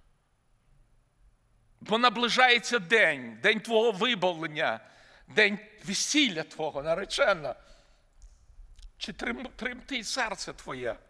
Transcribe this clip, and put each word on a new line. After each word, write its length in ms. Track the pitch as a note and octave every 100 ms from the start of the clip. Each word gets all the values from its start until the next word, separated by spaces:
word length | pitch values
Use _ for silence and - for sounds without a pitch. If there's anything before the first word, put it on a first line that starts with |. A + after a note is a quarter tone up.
| _ _ _ _ _ _ _ _ _ _ _ _ _ _ _ _ _ _
Бо 180 | - G#3+
наближається 800 | B3 A3 A#3+ F#3+ B3+ A#3+ - A#3+
день, 600 | E3+ A3+ F#3 C#3+ B2 A2
день 180 | D#3 A3
твого 320 | - A3+ A#3
вибавлення, 880 | F#3+ A#3+ A#3 F3+ E3 D#3+ D3+ D3 A2+ - - - - -
день 300 | C3 G#3 G#3 - -
весілля 580 | - G3 - D4+ C#4 D#3+
твого, 400 | D3 - D#3 C#3+
наречена. 720 | D3 E3+ - - C4+ F#3 C#3 A#2 - - _ _ _ _ - - - - - - - -
Чи 140 | -
трим-, 360 | F#3+ B3+ A#3+ B3+ -
тремтить 500 | B3 B3 - C4 G#3+
серце 460 | - A3+ G3 -
твоє? 440 | C#3+ - C3+ B2 G#2 _